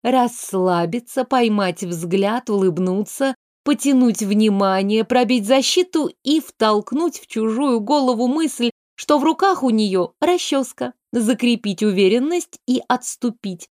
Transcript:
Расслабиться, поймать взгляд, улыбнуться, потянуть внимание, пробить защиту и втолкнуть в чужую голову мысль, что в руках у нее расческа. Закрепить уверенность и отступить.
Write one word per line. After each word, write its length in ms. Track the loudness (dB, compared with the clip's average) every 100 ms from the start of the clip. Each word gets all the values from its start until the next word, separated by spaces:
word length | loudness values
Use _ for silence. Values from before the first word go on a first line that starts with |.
Расслабиться, 1200 | 2 2 0 -4 -6 -2 0 0 0 -4 -6 -6 0
поймать 580 | 0 2 2 -2 -4
взгляд, 640 | -8 -6 -2 0 0 -2 -2
улыбнуться, 840 | 0 0 0 -2 -2 -4 -4 -4 -4 _ _ -2
потянуть 560 | 0 2 4 2 0
внимание, 800 | 0 2 2 2 2 0 0 0
пробить 420 | 2 2 2 0 2
защиту 640 | 2 2 0 0 -2 -4 -6
и 160 | -2 -2
втолкнуть 800 | -2 _ 0 0 -2 -4 -4 -6
в 80 | -10
чужую 540 | -4 -2 0 0 0
голову 460 | 0 0 2 0 0
мысль, 420 | 0 -2 -2 -4 -4 _ -18
что 240 | 0 2
в 60 | 2
руках 360 | 2 0 2
у 100 | 0
нее 420 | 2 0 0 -2 _
расческа. 720 | 0 0 0 -2 -4 -6 -10 -10 _
Закрепить 720 | -2 0 0 0 0 -2 -2
уверенность 760 | 0 4 4 4 0 -2 -6 -14 -4
и 140 | -4 -2
отступить. 800 | -4 -4 -6 -6 -6 -10 -12 -16